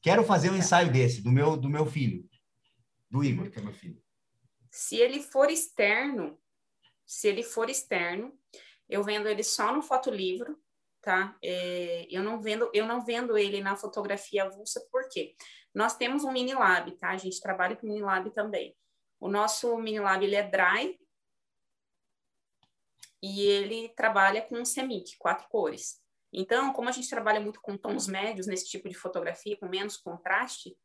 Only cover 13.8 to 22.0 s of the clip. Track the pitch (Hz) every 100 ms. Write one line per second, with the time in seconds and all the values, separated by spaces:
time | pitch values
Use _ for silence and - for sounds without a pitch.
13.8 | 202 202 202 202 - 208 190 196 214 -
14.8 | - 262 254 - 151 _ - - _ -
15.8 | 220 - 240 277 285 254 247 262 208 180
16.8 | 170 185 180 190 190 185 - 185 185 220
17.8 | 220 208 202 185 190 208 214 196 143 _
18.8 | _ _ _ _ - 202 214 214 240 233
19.8 | 220 214 202 190 196 202 202 190 180 202
20.8 | 311 370 _ _ _ _ _ _ _ _
21.8 | _ _